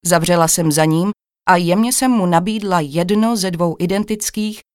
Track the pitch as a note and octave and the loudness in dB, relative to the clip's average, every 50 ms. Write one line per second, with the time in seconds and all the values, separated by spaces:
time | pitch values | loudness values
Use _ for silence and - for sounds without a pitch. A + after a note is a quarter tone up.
0 | _ E3+ F3+ E3 D#3+ E3 F3 E3+ E3 E3 - - E3+ D#3+ D3 C#3+ D#3 D#3 D#3 E3 | _ 0 0 0 2 2 2 2 2 2 0 0 0 0 2 2 2 2 2 0
1 | F3+ G3+ G#3 _ _ _ _ _ _ - F#3 F3+ F3+ E3+ F3+ G#3 A3+ A#3+ B3+ - | 0 -2 -4 _ _ _ _ _ _ 2 2 2 4 2 2 2 2 0 0 0
2 | C4+ B3+ B3 A3+ F#3 F3 F3 E3+ F3 F3+ G3+ A3 G#3 G3 F#3 F3 D3+ C#3+ C#3 E3+ | 0 2 2 2 2 2 2 2 0 0 -4 -4 -2 -2 -2 -2 -2 -2 -2 -4
3 | F3+ F3+ G#3 G#3 A3 A3+ A#3 G#3 F#3 F#3+ F3 E3 F3 E3+ D#3 - F3 E3+ F#3+ G3+ | -2 0 0 0 2 0 0 -2 -2 -4 -2 -2 -2 -2 0 -2 -2 -2 -2 -2
4 | G#3 G#3 G#3+ G#3+ - - - G#3+ G#3+ G#3+ G#3 - - _ | -2 -4 -6 -6 -6 -8 -6 -6 -6 -6 -8 -12 -18 _